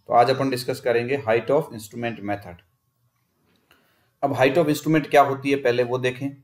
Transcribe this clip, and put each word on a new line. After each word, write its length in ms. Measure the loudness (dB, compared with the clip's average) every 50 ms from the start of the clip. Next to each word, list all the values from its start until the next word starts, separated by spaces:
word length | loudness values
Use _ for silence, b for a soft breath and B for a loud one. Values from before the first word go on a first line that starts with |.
| _ 2
तो 60 | 4
आज 160 | 4 4 4
अपन 200 | 2 0 -2 -2
डिस्कस 280 | -2 -4 -4 -6 -6 -4
करेंगे 360 | -2 0 0 0 0 -2 -4 -4
height 320 | 0 0 0 0 0 0
of 140 | 0 0 -2 -4
instrument 500 | -10 -16 -16 -14 -10 -8 -8 -8 -8 -8
method। 380 | -8 -6 -8 -8 -10 -14 -20 -20 _ _ _ _ _ _ _ _ _ _ _ _ _ _ _ _ _ _ _ _ _ _ _ _ _ _ _ _ _ _ _ _
अब 120 | -4 -2 2
height 200 | 2 2 4 4
of 140 | 2 2 2
instrument 400 | 0 -2 0 0 0 0 2 4
क्या 140 | 4 6
होती 280 | 6 4 2 -4 -2 -2
है 60 | -2 0
पहले 240 | 0 0 0 0 0
वो 140 | -2 -2 -2
देखें। 300 | -2 -4 -4 -4 -8 -10 -10 -12